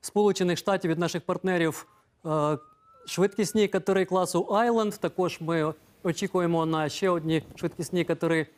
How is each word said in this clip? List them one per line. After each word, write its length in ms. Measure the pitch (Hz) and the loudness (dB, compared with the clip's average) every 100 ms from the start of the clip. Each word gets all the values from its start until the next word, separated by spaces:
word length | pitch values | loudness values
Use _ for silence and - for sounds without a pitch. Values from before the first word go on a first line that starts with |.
Сполучених 560 | - 202 208 190 180 165 | -2 2 2 2 0 0
Штатів, 340 | - 196 180 | 0 -2 0
від 80 | 160 | 0
наших 220 | 170 170 | -2 -4
партнерів, 640 | - 180 190 180 165 - - _ _ _ 165 | -4 -4 0 2 0 -2 -14 _ _ _ -4
е, 320 | 156 147 151 - _ _ - - | 0 0 -2 -6 _ _ -20 -12
швидкісні 640 | - 196 196 202 220 202 | 0 0 2 0 2 2
катери 380 | 190 190 190 180 | 0 0 0 2
класу 420 | 185 180 170 196 | 0 2 0 0
Айленд. 400 | 202 240 226 214 | 2 2 2 0
Також 480 | 202 170 - 180 - | -2 -6 -2 -2 -2
ми 320 | 160 170 156 156 _ _ | -2 0 0 -4 _ _
очікуємо 640 | 180 160 202 185 170 170 160 | -4 -2 -2 0 2 2 0
на 240 | 160 151 | 0 -2
ще 200 | - 196 | 0 0
одні 340 | 175 160 160 - - | 0 0 -2 -2 -8
швидкісні 480 | 170 - 165 175 | -8 -6 -4 -2
катери 440 | 165 165 165 165 151 | 0 0 0 0 -2